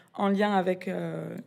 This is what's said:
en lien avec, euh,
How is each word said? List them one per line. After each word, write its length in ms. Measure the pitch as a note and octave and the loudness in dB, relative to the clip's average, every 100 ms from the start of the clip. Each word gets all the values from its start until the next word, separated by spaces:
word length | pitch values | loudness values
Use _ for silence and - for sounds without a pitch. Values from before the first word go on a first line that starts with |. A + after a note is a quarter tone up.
| _ - | _ -2
en 100 | G3+ | 2
lien 240 | G3 G#3 | 4 4
avec, 360 | G3 F3+ F3+ F#3+ | 4 2 0 -4
euh, 460 | F3+ E3+ E3 E3 F3 | -4 -4 -6 -8 -10